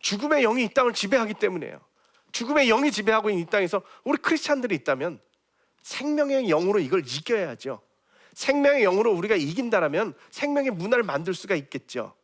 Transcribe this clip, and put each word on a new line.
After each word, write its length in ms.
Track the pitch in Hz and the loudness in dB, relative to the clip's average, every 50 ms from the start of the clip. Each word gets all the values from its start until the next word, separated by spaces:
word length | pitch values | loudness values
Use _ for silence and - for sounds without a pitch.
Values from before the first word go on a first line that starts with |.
죽음의 420 | - - 196 202 240 294 311 294 262 | -2 -4 -4 -2 0 2 2 4 4
영이 220 | 214 220 262 247 | 2 2 2 -2
이 40 | 202 | 2
땅을 260 | - 277 262 240 220 | 2 4 4 4 2
지배하기 400 | - - 196 233 262 226 214 214 | -2 -2 0 2 0 0 0 -4
때문이에요. 460 | - 214 196 185 175 139 - - 71 _ _ _ _ _ _ _ _ _ _ - | -2 -2 -2 -2 -4 -8 -10 -14 -16 _ _ _ _ _ _ _ _ _ _ -8
죽음의 360 | - 233 233 294 302 277 240 | -8 -4 0 2 2 4 4
영이 220 | 220 233 285 302 | 4 4 2 0
지배하고 400 | 220 202 196 208 220 220 214 214 | 0 0 0 2 2 2 2 0
있는 120 | 208 180 170 | -2 -2 -2
이 40 | |
땅에서 360 | 160 - 208 190 170 - 196 - - - - _ | 0 0 0 0 0 -2 -4 -6 -6 -20 -12 _
우리 140 | 247 294 - | -2 -2 -2
크리스찬들이 560 | - - 330 302 - - 294 277 247 240 196 | 0 0 -2 -2 0 -2 -2 -2 0 -4 -4
있다면 440 | 147 - - 139 127 139 175 170 - _ _ _ _ _ _ _ _ _ _ _ _ _ | -4 -2 -2 -2 -2 -2 -6 -8 -10 _ _ _ _ _ _ _ _ _ _ _ _ _
생명의 640 | - - - 254 294 302 294 294 285 277 269 254 208 | -12 -12 -8 -4 -2 0 0 0 2 2 0 2 2
영으로 320 | 156 151 175 185 208 208 | 2 2 2 2 2 2
이걸 260 | 170 127 175 190 156 | 0 0 -2 -2 -2
이겨야죠. 760 | 123 120 143 156 - 240 220 185 156 120 - - 135 127 104 _ _ _ _ _ _ _ _ _ _ _ | -4 -10 -10 -4 -2 -2 -2 -2 -4 -8 -10 -10 -10 -10 -10 _ _ _ _ _ _ _ _ _ _ _
생명의 480 | - - - 269 285 285 277 285 285 226 | -8 -2 0 2 4 4 4 4 6 4
영으로 300 | 190 180 196 220 233 208 | 4 4 4 4 2 2
우리가 240 | 170 170 208 226 | 0 0 0 0
이긴다라면 760 | 185 147 139 165 208 262 240 220 196 170 147 143 170 226 202 139 _ - - - | 0 0 -2 -2 -4 -2 0 0 2 2 2 0 0 -2 -2 -6 _ -20 -20 -8
생명의 400 | - - 294 285 285 277 269 226 | -4 -2 0 0 0 0 0 -2
문화를 320 | 165 170 202 247 247 233 | -4 -2 0 0 0 0
만들 280 | 185 139 143 - 180 185 | -2 -4 -4 -4 -4 -6
수가 220 | - - 202 196 | -8 -4 -4 -4
있겠죠. 640 | 160 139 - - - _ _ - 127 110 98 - _ | -4 -4 -8 -12 -12 _ _ -10 -8 -8 -10 -12 _